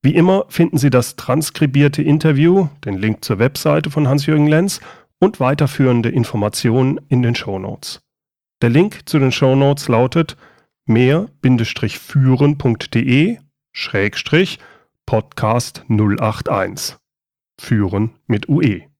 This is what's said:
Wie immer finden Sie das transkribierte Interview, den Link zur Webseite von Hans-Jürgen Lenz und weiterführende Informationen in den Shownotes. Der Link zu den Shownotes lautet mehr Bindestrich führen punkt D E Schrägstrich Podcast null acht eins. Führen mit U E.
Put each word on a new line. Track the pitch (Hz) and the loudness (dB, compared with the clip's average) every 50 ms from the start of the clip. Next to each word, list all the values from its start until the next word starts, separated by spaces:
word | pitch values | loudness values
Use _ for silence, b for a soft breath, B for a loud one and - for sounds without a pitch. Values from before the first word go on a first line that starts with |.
Wie | - 139 151 | 2 2 2
immer | 175 165 185 190 196 - _ | 4 4 4 2 0 -2 _
finden | - - 170 - - 147 | 0 0 0 0 2 0
Sie | 131 143 | 0 2
das | 123 127 123 - - | 2 2 0 0 -10
transkribierte | - - - 123 156 151 - _ - 156 143 127 143 147 143 143 - | -14 -6 -4 -2 -2 -2 -6 _ -2 -2 0 2 2 2 2 2 0
Interview, | 147 156 147 156 156 160 147 135 151 170 185 196 185 147 - _ - | 0 2 2 2 2 2 2 4 4 4 4 4 2 0 -4 _ -8
den | - 98 | -6 -6
Link | 92 98 110 107 - - | -2 -2 -2 -2 -4 -4
zur | - 113 | -4 0
Webseite | 92 117 135 - - - 156 147 156 151 151 | 0 0 -2 -2 -2 -2 0 0 0 -2 -2
von | 143 151 151 | -2 -2 0
Hans-Jürgen | 127 139 147 143 - 156 151 147 | 2 0 0 0 0 2 2 4
Lenz | 151 151 160 185 196 - B B B B B B B B _ | 4 4 2 0 0 -4 B B B B B B B B _
und | 175 202 - - | 0 0 0 0
weiterführende | 131 127 143 143 156 135 - - 135 127 123 120 117 120 | 0 0 0 0 0 -2 0 0 2 2 2 2 0 0
Informationen | - 131 117 - - 110 101 107 - - - 117 113 127 131 131 147 - - _ | 0 0 -2 -2 -2 -2 -2 -2 -4 -2 -2 0 2 2 2 0 0 -4 -4 _
in | 139 127 | 0 0
den | 123 117 117 | 2 0 -2
Shownotes. | - - - 98 95 95 - - - - - - - _ _ _ _ _ _ _ _ _ _ _ _ - | -2 -6 -8 -8 -8 -8 -10 -12 -12 -14 -16 -16 -16 _ _ _ _ _ _ _ _ _ _ _ _ 0
Der | 120 | 2
Link | 117 147 185 208 - - - | 4 2 2 2 -2 -12 -12
zu | - - 156 | -2 0 2
den | 135 131 | 2 2
Shownotes | 120 - 139 131 131 135 139 139 143 143 - | 0 2 2 2 4 4 2 2 0 0 -2
lautet | - 120 113 123 127 - 165 165 - - b b b b b b b b _ _ | 0 2 2 2 2 0 -2 -2 -2 -6 b b b b b b b b _ _
mehr | - 110 117 127 127 143 165 202 - _ _ | 0 2 2 4 2 2 0 -2 -6 _ _
Bindestrich | - 131 127 117 117 - - - - 107 - - | 0 2 2 2 0 -4 -6 -6 -6 -6 -6 -8
führen | - - - 143 135 131 131 123 143 143 147 | -16 -4 0 2 2 2 2 4 2 0 0
punkt | 143 - 131 113 - - - - | 0 -2 -2 -2 -2 -6 -4 -4
D | 113 | -2
E | - 135 123 135 156 208 233 - _ _ _ _ _ _ | 0 0 2 2 2 0 -2 -6 _ _ _ _ _ _
Schrägstrich | _ - - - - 101 95 107 - - - - - 165 190 185 - b b b b b b b b b _ | _ -14 -12 -6 -4 -2 -2 -2 -4 -8 -6 -2 0 0 0 0 -4 b b b b b b b b b _
Podcast | - - 110 - _ - - - 107 113 123 117 - - - - | -4 -4 -4 -4 _ -8 -4 -2 0 0 -2 -2 -6 -14 -20 -6
null | - 113 104 107 101 101 - | -2 0 0 2 0 0 -2
acht | 117 110 107 - - - | -2 -4 -4 -4 -6 -4
eins. | - 101 92 98 - - - - - _ _ _ _ _ _ _ _ _ _ _ _ _ | -2 -2 -2 -4 -6 -10 -12 -12 -12 _ _ _ _ _ _ _ _ _ _ _ _ _
Führen | - - 123 107 104 92 92 98 107 113 - _ _ | -6 -2 -2 0 0 -2 -2 -4 -4 -4 -6 _ _
mit | - 117 104 - - | -4 -4 -4 -2 -2
U | 147 147 170 | 0 0 0
E. | 120 101 85 - _ _ _ | 0 -2 -4 -10 _ _ _